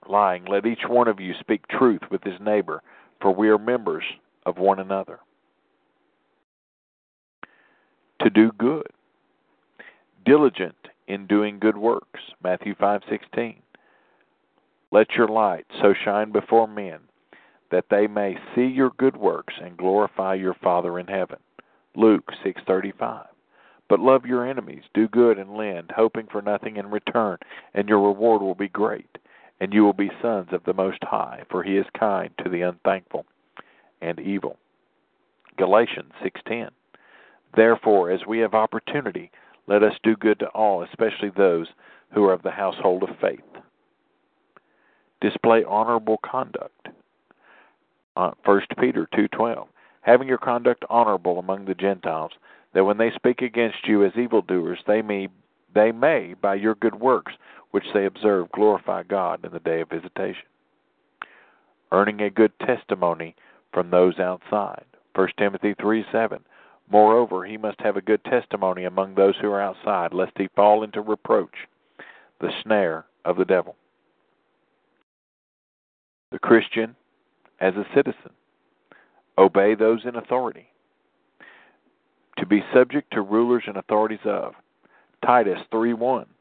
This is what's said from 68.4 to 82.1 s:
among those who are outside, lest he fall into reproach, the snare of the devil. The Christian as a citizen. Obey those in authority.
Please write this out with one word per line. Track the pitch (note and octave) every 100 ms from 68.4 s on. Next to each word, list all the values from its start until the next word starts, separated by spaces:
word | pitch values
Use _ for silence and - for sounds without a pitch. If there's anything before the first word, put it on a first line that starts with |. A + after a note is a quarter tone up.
| - G2+ F#2+ F#2
among | F2+ F#2 G2
those | F#2+ G2 F#2+
who | G#2+
are | G2+
outside, | G2+ - - F#2+ E2+
lest | F2+ F#2 -
he | F#2+ -
fall | G#2 G#2+
into | G#2+ G#2
reproach, | G#2+ G#2+ - G#2+ E2+ - - _ _ - - - _ -
the | F#2 -
snare | A2 G#2+ F2 D#2+ - _
of | F2 F2+
the |
devil. | F#2 F#2 F2 - _ _ _ _ _ _ _ _ _ _ _ _ _ _ _ _ _ _ _ _ _ _ _ _ _
The | -
Christian | - A2+ - A#2 A2+ - _ _ _ _ _ -
as | F#2+
a | G2 G2
citizen. | C#3 C3+ - - _ _ _ _ _ _ - _ _ _ -
Obey | F#2+ G2 G#2
those | G#2+ A2 A2+
in | A#2+ A#2+
authority. | - B2+ A#2+ - _ _ _ _ _ _ _ _ - - _ _ _ _ _